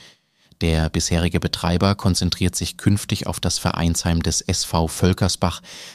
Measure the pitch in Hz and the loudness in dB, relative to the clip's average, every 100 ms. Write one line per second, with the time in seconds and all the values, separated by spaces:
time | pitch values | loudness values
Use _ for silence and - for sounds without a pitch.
0 | - _ _ _ _ - 82 80 80 85 | -20 _ _ _ _ -2 2 2 2 0
1 | - 85 85 85 85 - 85 87 98 101 | 0 2 2 0 -2 -2 0 2 2 2
2 | 98 85 90 - 90 - 90 - - 101 | 0 2 0 0 -2 -2 -6 -2 0 0
3 | - 104 - - 90 - - - 85 82 | 0 -4 -4 -4 -2 -2 -2 0 0 0
4 | 90 85 82 - - - - 85 80 - | 0 0 0 -2 -2 -2 0 0 0 2
5 | 90 90 92 - 90 - - - - | 2 2 0 0 -2 -4 -12 -20 -18